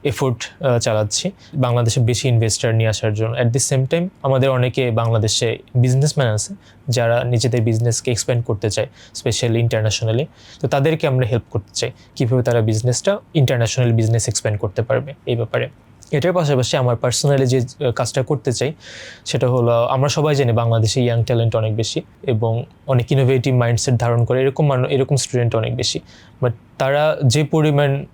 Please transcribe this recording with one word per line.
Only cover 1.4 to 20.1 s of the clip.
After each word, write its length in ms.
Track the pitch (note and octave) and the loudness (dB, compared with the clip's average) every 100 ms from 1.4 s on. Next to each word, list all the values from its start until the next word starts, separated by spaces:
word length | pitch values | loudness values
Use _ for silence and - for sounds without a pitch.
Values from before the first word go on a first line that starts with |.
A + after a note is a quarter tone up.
| - | -10
বাংলাদেশে 460 | D#3 B2+ A#2+ A#2 - | -2 0 2 2 2
বেশি 280 | A#2 A#2+ C3+ | 0 0 0
ইনভেস্টর 460 | A#2 A2+ - A#2+ | 2 2 0 0
নিয়ে 160 | A2+ A2+ | 2 0
আসার 240 | G#2+ A2 | 0 -2
জন্য। 260 | G#2 A2+ B2 | -2 -4 0
At 80 | A#2+ | 0
the 100 | C3 | 0
same 280 | - C3+ C3 | 0 -2 0
time 220 | E3+ F3+ - | -2 -4 -4
আমাদের 260 | C#3 C3+ C3+ | -2 2 2
অনেকে 420 | C3 B2 - B2+ | 2 0 0 0
বাংলাদেশে 680 | A2+ A#2 A2+ G#2 - A#2 A2+ - B2 | 0 2 2 0 0 -2 -4 -4 0
বিজনেসম্যান 580 | B2 C3 D3 D3+ B2 | 2 2 0 0 0
আছে 200 | G#2+ - G3 - - - | 0 -4 -12 -18 -14 -4
যারা 340 | A#2+ A#2 A#2+ | 0 2 2
নিজেদের 380 | B2 A#2+ A#2+ A#2+ | 2 0 0 0
বিজনেসকে 500 | A2+ A2 A#2+ A2 - | 0 0 0 -2 -2
এক্সপ্যান্ড 340 | A#2 - A#2+ A#2 | -4 -2 -2 -2
করতে 240 | G#2+ A2 | -2 -2
চায়, 180 | A2 - - - - | -2 -6 -8 -18 -6
specially 520 | B2 G#2+ A#2+ A2+ A#2 | -4 -2 0 0 0
internationally। 580 | A2+ G#2+ - A2+ A2+ D#3 - - - | 0 -2 -2 -2 -2 -4 -10 -20 -8
তো 60 | B2+ | -2
তাদেরকে 400 | C#3+ C#3+ D#3+ D#3 | 0 0 0 0
আমরা 180 | B2+ A#2 | 0 0
হেল্প 180 | A#2 - | -2 -4
করতে 200 | A2 - | -8 -8
চাই, 180 | - A#2+ - - - | -8 -8 -8 -20 -4
কীভাবে 280 | A#2+ B2+ | 0 0
তারা 180 | A#2+ A#2+ | 2 2
বিজনেসটা, 580 | A2 A2 B2 A#2+ - G3+ - | 2 0 0 0 -2 -2 -2
ইন্টারন্যাশনাল 580 | D#3+ B2+ B2+ A2+ - A#2+ | 0 2 2 0 0 2
বিজনেস 360 | A2+ A2 A2+ - | 2 2 0 -2
এক্সপ্যান্ড 320 | - A2+ G#2 | -4 -4 -4
করতে 220 | G#2+ - | -4 -4
পারবে 320 | A2+ A#2 C3+ C#3 - | -2 -2 -4 -12 -4
এই 100 | A#2 | -4
ব্যাপারে। 340 | A#2 B2 A#2+ - - - - | -2 -4 -6 -10 -20 -20 -4
এটার 220 | D3 E3+ | -2 0
পাশাপাশি 440 | F3+ D3 C3+ B2 D3 | 0 2 0 0 0
আমার 180 | B2 A#2 | 0 0
personally 440 | B2 A#2+ C#3+ C#3 C3 | -2 0 2 2 2
যে, 120 | C3 | 2
আহ, 340 | A#2+ - C3 | -2 -4 -4
কাজটা 320 | A#2 A#2+ - | -2 -2 -2
করতে 280 | B2+ D3 - | -2 -2 -2
চাই 220 | A#2 B2+ D#3+ - - - - - | -2 -4 -6 -18 -18 -18 -16 -6
সেটা 220 | C3 B2 | -2 0
হলো, 380 | B2 A#2+ A#2 A#2+ | 2 2 2 2
আমরা 240 | C3 | 0
সবাই 260 | C#3+ | 0